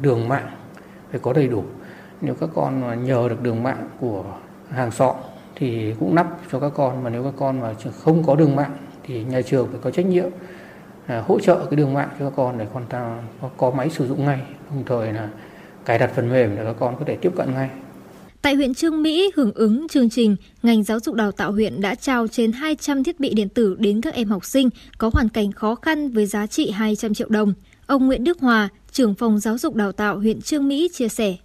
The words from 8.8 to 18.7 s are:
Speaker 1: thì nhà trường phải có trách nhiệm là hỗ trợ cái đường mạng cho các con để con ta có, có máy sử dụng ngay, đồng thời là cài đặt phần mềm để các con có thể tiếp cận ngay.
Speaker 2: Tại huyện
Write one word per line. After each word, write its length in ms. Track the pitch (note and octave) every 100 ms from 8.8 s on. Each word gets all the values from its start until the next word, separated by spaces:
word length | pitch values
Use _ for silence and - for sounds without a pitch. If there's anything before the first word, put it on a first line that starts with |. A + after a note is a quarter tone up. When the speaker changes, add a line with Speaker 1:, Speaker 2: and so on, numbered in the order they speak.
| - -
Speaker 1:
thì 220 | - A#2+
nhà 180 | B2+ B2+
trường 260 | B2 C3+ A2+
phải 100 | -
có 80 | C3
trách 160 | F3+ F#3
nhiệm 220 | F3+ F3+ - - - - - - - -
là 120 | A#2
hỗ 200 | G2+ -
trợ 260 | F#3 E3+ D3+
cái 60 | D3
đường 180 | C#3
mạng 140 | C#3 C#3 -
cho 120 | C#3
các 60 | C#3
con 220 | B2 A#2+
để 80 | G#2+
con 100 | C3 A#2
ta 340 | B2 A#2 A#2 A#2 -
có, 100 | C3 -
có 140 | B2+
máy 200 | C3+ D3
sử 180 | D#3+ B2+
dụng 160 | C#3+
ngay, 160 | C#3+ C3 B2+ - -
đồng 140 | C3+ A#2
thời 260 | A#2+ A2
là 160 | G#2+ G#2+ - - - - -
cài 140 | - A#2
đặt 140 | B2 C3+
phần 120 | A#2
mềm 280 | C3 A2 G#2
để 80 |
các 120 | A2 A2+
con 160 | B2 B2+
có 60 | C#3+
thể 100 | A2
tiếp 160 | F3+ F3+
cận 180 | C3+
ngay. 160 | C3 C3 - - - - - - -
Speaker 2:
Tại 120 | C#4+
huyện 200 | C#4 C4